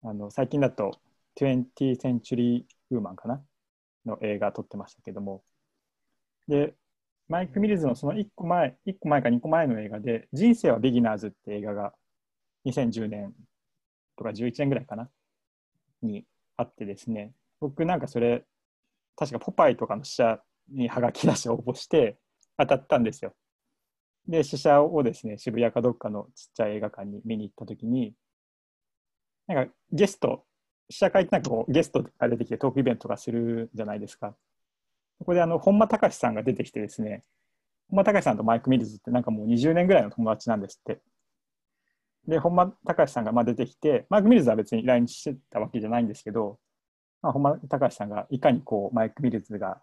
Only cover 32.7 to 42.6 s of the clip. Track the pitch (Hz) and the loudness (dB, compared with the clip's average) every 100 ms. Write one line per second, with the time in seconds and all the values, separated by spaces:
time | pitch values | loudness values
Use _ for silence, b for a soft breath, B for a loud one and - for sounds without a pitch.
32.7 | 135 131 113 - - - 117 117 117 113 | 0 0 -2 -4 -8 -4 -4 -2 -4 -6
33.7 | 110 107 104 101 - 104 - _ _ _ | -8 -8 -8 -10 -12 -12 -12 _ _ _
34.7 | _ _ _ _ _ - 175 170 165 - | _ _ _ _ _ 0 2 2 2 4
35.7 | 202 220 220 190 - 123 110 113 123 - | 6 4 4 2 2 -2 0 -2 -2 -4
36.7 | - 104 - 107 104 _ _ _ _ _ | -6 -8 -6 -8 -8 _ _ _ _ _
37.7 | _ _ 190 196 202 160 107 110 117 131 | _ _ 2 4 4 2 0 2 0 4
38.7 | 131 113 107 - 123 123 107 107 117 143 | 2 2 -8 -2 -2 0 -2 0 2 4
39.7 | 165 180 185 104 - 113 107 - 110 98 | 4 6 4 4 -2 -2 0 0 -2 -4
40.7 | - - 107 _ _ _ _ _ _ _ | -12 -10 -10 _ _ _ _ _ _ _
41.7 | _ _ _ _ _ - 156 170 180 | _ _ _ _ _ -4 0 2 2